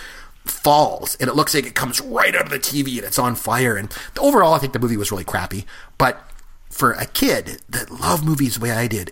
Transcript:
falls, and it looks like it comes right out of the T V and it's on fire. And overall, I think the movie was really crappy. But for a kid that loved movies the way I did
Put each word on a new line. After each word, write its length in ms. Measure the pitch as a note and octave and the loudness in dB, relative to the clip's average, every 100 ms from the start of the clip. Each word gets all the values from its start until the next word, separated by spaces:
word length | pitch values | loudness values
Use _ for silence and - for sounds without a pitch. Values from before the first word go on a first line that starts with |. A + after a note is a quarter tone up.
| - - - - - | -16 -18 -20 -14 -10
falls, 680 | - D3 D3 C#3 - - - | 0 4 6 6 0 -6 -2
and 100 | B2 | 0
it 60 | C#3+ | 0
looks 180 | D#3 | 2
like 120 | D3 - | 0 0
it 100 | - | -2
comes 260 | C3 - | -2 -4
right 340 | C4+ A3+ G3+ - | -2 0 2 2
out 80 | |
of 60 | D3 | -2
the 100 | C#3 | -4
T 220 | - C#3+ | -2 -2
V 160 | C3 A#2+ | -2 -4
and 100 | G#2+ | -2
it's 120 | - | 0
on 160 | B2 A#2 | 0 0
fire. 400 | - A#2+ B2 G2+ | 0 2 2 0
And 180 | G#2+ - - - | -4 -10 -10 0
overall, 340 | C#4+ B3 E3 | 4 6 6
I 40 | D#3 | 4
think 160 | C3+ | 2
the 60 | A#2+ | 0
movie 180 | A#2 G#2+ | 0 0
was 140 | G2+ | -2
really 120 | G2 | -4
crappy. 420 | E2 F#2+ F2 F#2+ - - - - | -4 -4 -4 -8 -10 -16 -8 0
But 240 | B2+ - - - - - - | 0 0 -10 -18 -18 -20 -14
for 240 | - B2 | 0 0
a 120 | - B2 | 0 -4
kid 560 | - C#4 C3 - - - | 0 2 2 -2 -10 -8
that 220 | - - | -8 -8
loved 320 | - - F3 | -4 -2 0
movies 320 | D#3 D3 C3 A2 | 2 2 2 0
the 60 | |
way 100 | A#2+ | -2
I 160 | A2+ A#2+ | 0 0
did 240 | G#2 F2 | -2 -6